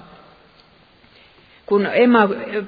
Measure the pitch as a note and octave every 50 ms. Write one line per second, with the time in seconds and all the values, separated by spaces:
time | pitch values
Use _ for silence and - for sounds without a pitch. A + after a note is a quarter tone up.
0 | - - - - - - - _ _ _ _ _ _ _ _ _ _ _ _ _
1 | _ _ _ _ _ _ _ _ _ _ _ _ _ - G3+ G3+ G3 E3 - -
2 | A#3+ B3 A#3+ A3+ G#3 G3 - - - - G#3 G#3+ G3